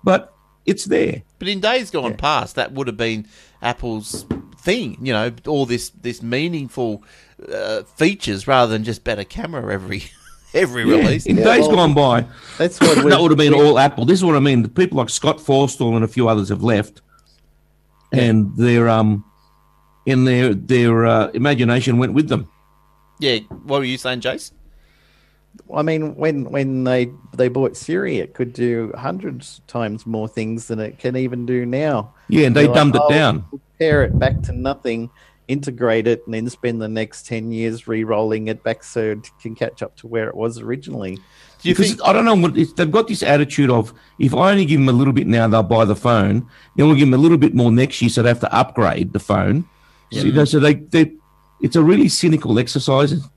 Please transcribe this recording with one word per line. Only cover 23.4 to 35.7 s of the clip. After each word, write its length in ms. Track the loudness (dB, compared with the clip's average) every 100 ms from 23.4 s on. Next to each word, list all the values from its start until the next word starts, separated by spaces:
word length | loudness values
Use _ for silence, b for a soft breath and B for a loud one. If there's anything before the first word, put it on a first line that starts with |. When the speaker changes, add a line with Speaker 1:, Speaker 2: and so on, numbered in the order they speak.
| -6 -20
Speaker 2:
what 160 | -6 -4
were 60 | -2
you 120 | -6
saying, 240 | -6 -6
Jace? 300 | -6 -8 -12 _ -20 _ _ _ _ _ _ _ _ -20 -10
Speaker 3:
I 80 | -4
mean, 320 | -2 -2 -6 -4
when, 300 | -4 -4 -6
when 340 | -4 -4 -4
they, 280 | -2 -2 -2 -8 -20 -2
they 120 | -2
bought 300 | 0 -4 -4
Siri, 400 | -6 -4 -4 -6
it 160 | -6
could 200 | -8 -10
do 380 | -4 -4 -2 -6 -8
hundreds 640 | -10 -8 -10 -12 -18 -20 _
times 380 | -6 -6 -8 -8
more 220 | -8 -8
things 400 | -8 -8 -8 -8
than 120 | -8
it 180 | -8 -8
can 160 | -6 -4
even 300 | -6 -6 -4
do 200 | -4 -4
now. 480 | -4 -2 -4 -6 b b
Speaker 1:
Yeah, 200 | 2 4
and 80 | 4
they 60 |
Speaker 3:
They're 80 | 4
like, 60 | 6
Speaker 1:
dumbed 200 | 4 4
it 60 |
Speaker 3:
"Oh, 60 | 2
Speaker 1:
down. 360 | 4 2 0 -6
Speaker 3:
we'll 100 | -18 _ _
pare 260 | 0 2
it 140 | 2 2
back 240 | 0 -2
to 80 | -4
nothing, 580 | -6 -6 -6 -6 -6 -8 b b b -8
integrate 600 | -6 -6